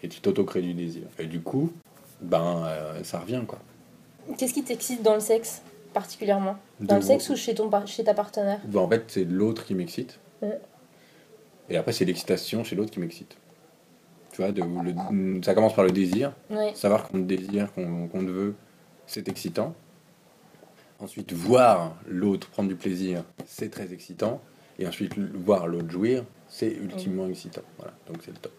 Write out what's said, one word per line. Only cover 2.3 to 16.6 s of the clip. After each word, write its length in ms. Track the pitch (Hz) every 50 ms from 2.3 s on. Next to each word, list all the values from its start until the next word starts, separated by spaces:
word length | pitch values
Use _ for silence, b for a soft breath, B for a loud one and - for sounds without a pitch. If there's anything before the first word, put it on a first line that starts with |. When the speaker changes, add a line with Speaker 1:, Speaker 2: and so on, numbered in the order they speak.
| 87 82 85 87 87 85 82 80
Speaker 1:
euh, 340 | 80 78 78 78 78 80 82
ça 140 | - - 87
revient, 220 | 85 92 120 127 117 104
quoi. 120 | - - - - - - - - - - - - - - - - 285 -
Speaker 2:
Qu'est-ce 160 | 262 254 254
qui 80 | 294
t'excite 400 | - - 240 226 - - 254 233
dans 120 | 220 220 214
le 80 | 214
sexe, 400 | 214 - 220 226 226 - - - - - - - - - -
particulièrement ? 640 | 208 196 - - - 220 202 202 196 190 190 202 202 - - _ _
Speaker 1:
De 60 | 208 202
Speaker 2:
Dans 80 | 202
le 40 | 202
Speaker 1:
gros. 60 | 196 196
Speaker 2:
sexe 180 | 269 277 - -
ou 80 | 285 -
chez 180 | - - 226
ton 140 | 220 214 220
par-, 180 | 214 202 202 202
chez 160 | - - 220
ta 100 | 226 202
partenaire ? 460 | 202 208 202 - - 202 202 202 208 202
Speaker 1:
Ben, 160 | 110 101 101
en 80 | 92 87
fait, 160 | 110 113 - -
c'est 160 | - 101 92
l'autre 400 | 85 90 92 104 110 110 113 -
qui 80 | - 98
m'excite. 460 | 92 90 82 - - - - - - _ - _ -
Speaker 2:
Ouais. 180 | - 208 214 - - - _ - - _ b b b b b b b b b - - - _ _ - -
Speaker 1:
Et 80 | - -
après, 160 | - - 117
c'est 100 | - -
l'excitation 600 | 90 90 85 - - 95 87 - - - - -
chez 100 | - -
l'autre 160 | 90 107 110
qui 80 | - -
m'excite. 380 | 87 82 - - - - - - _ _ - _ _ - _ _ _ _ _ _ _ _ - - - - -
Tu 80 | -
vois, 100 | 92 98
de, 100 | 101 98
le, 800 | 90 85 87 90 87 90 87 85 95 95 104 98 95 95 95 92
ça 120 | 90 - 95
commence 200 | 101 107 110 107
par 120 | - 98
le 60 | 92
désir. 420 | 90 98 98 90 90 107 135 139 135 - - -
Speaker 2:
Ouais. 240 | 214 214